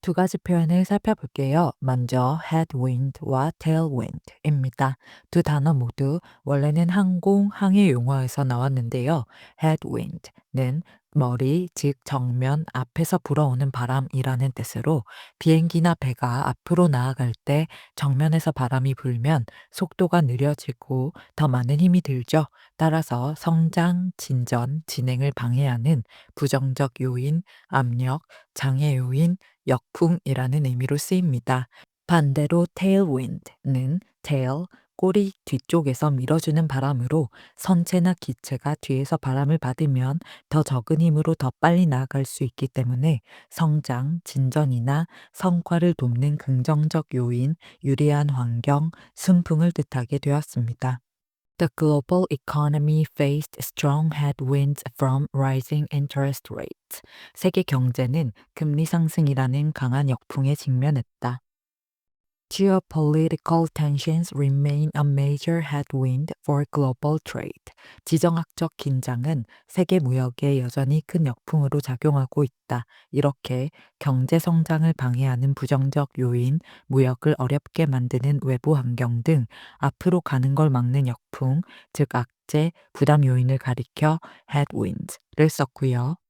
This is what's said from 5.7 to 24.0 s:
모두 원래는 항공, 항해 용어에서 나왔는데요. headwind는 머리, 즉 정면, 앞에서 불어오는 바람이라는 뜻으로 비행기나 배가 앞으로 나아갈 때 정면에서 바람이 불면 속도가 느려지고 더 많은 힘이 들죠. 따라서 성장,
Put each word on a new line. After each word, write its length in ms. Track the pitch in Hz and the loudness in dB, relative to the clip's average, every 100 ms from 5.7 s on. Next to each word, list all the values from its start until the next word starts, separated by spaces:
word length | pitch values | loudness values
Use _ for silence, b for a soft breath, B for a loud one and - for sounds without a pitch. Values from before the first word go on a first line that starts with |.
모두 440 | 143 120 - 139 165 B B | 2 0 -2 -2 -2 B B
원래는 460 | 139 139 143 151 170 | -2 0 2 2 2
항공, 640 | 185 185 180 196 202 202 | 2 2 2 2 2 2
항해 400 | - 196 196 196 | 0 4 6 6
용어에서 500 | 123 120 135 127 - | 4 0 0 -2 -2
나왔는데요. 840 | 135 120 131 131 117 127 123 160 113 B B B | -2 0 0 -2 -2 -2 0 0 -2 B B B
headwind는 1200 | 160 156 - 117 - - - _ _ 131 127 147 b b _ | 0 0 -2 -6 -8 -12 -18 _ _ -2 -2 -2 b b _
머리, 540 | 151 127 120 131 160 180 | 0 0 0 0 0 -2
즉 240 | - 143 139 | -4 -4 -4
정면, 600 | - 139 123 123 131 147 160 | -6 -4 -2 -2 0 -2 -4
앞에서 460 | - 127 - 165 180 | -8 -6 -4 -2 -2
불어오는 480 | - 143 147 123 139 | 0 0 2 0 -2
바람이라는 840 | 127 123 131 131 135 131 127 135 | -2 -2 -2 -2 -2 -2 0 -2
뜻으로 500 | - 113 113 123 156 B B B _ | -4 -8 -4 0 -2 B B B _
비행기나 560 | 165 160 165 170 170 165 | 2 4 4 2 0 0
배가 480 | 131 120 123 123 139 | -2 -2 -2 -2 -2
앞으로 400 | 123 - 175 175 | -4 -2 2 4
나아갈 440 | 131 127 - 123 110 | 4 0 -2 -4 -4
때 240 | - 147 160 B B - | 0 0 0 B B -4
정면에서 540 | 143 135 156 160 160 | -2 2 2 2 0
바람이 440 | 147 123 131 135 | -2 -2 0 0
불면 500 | 131 131 120 131 160 113 B B | -2 -4 -2 0 0 -2 B B
속도가 520 | - 185 - 180 175 | -6 -6 0 2 2
느려지고 880 | 143 123 143 147 - - - 131 135 B B - | 2 0 0 -2 -8 -12 -6 -4 -4 B B -2
더 120 | 151 | 0
많은 320 | 127 123 147 | 2 0 4
힘이 200 | 180 180 | 4 4
들죠. 460 | 160 131 120 160 147 b b - | 2 -6 0 0 0 b b 0
따라서 560 | 160 160 160 120 127 156 | 2 2 -2 -4 -4 -4
성장, 760 | - 165 165 175 170 180 | 0 2 2 2 0 0